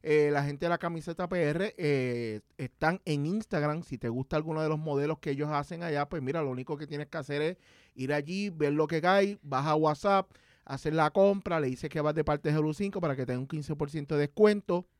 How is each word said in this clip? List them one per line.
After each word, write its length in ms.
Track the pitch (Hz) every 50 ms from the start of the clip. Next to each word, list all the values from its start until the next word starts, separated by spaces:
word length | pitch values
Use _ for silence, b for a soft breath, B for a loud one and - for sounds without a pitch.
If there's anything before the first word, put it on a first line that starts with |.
eh, 280 | - - 151 151 147 147 147
la 100 | 143 139
gente 220 | 143 147 139 175
de 40 | 170
la 100 | 175 165
camiseta 500 | - 170 170 165 - - 170 - 185 170
P 100 | 190 180 165
R, 320 | 147 151 170 190 214 -
eh, 640 | - 175 147 143 135 127 127 120 120 120 113 107 107 _ _ _
están 420 | - 135 127 _ _ 147 156 - - _
en 220 | - 151 143 143
Instagram. 560 | 156 190 220 220 _ - 160 147 147 147 165 165
Si 160 | - 127 120
te 100 | - 117
gusta 260 | 113 123 135 _ -
alguno 280 | 151 156 160 160 156 156
de 60 | 151
los 100 | 156 151
modelos 400 | 156 160 143 139 143 147 156 151
que 100 | - 160
ellos 200 | 139 139 147 147
hacen 320 | 151 143 143 - 175 165 170
allá, 260 | 170 151 143 143 143
pues 140 | - 165 131
mira, 180 | 127 143 170
lo 80 | 151 135
único 260 | 127 127 127 - 156
que 120 | 143 151
tienes 180 | 147 151 143 147
que 140 | 147 - 160
hacer 240 | 139 131 143 147 151
es 140 | 165 185 _ b b b b b b b
ir 200 | - 131 131 147
allí, 360 | 147 147 147 180 196 202 208
ver 240 | 175 156 151 143 143
lo 140 | 151 156
que 120 | 151 165 160 151
hay, 320 | 180 190 202 196 202 202 - _
vas 240 | 143 135 131 139
a 80 | 156 151
WhatsApp, 560 | 156 156 156 151 - - 202 196 196 190 _ b b b b b b b
hacer 300 | - 135 135 - 160 156
la 160 | 160 156 151
compra, 480 | - 202 196 202 196 202 - 185 175 160
le 80 | 147
dices 200 | 127 127 - - 151
que 100 | - 160
vas 140 | 151 151 151
de 80 | 156 151
parte 260 | 156 151 143 - 156
de 60 | 151
G 20 |
W 160 | 156 151 156 156
cinco 260 | - 202 196 196 202
para 160 | 180 156 139
que 120 | 131 131
tenga 120 | 131 127 123
un 80 | 131
quince 280 | 135 - 151 147 147 156
por 160 | 147 160 143
ciento 240 | 147 160 143 - 160
de 60 | 147
descuento. 680 | 147 143 _ - 208 208 208 208 - - 175 175 185 _ _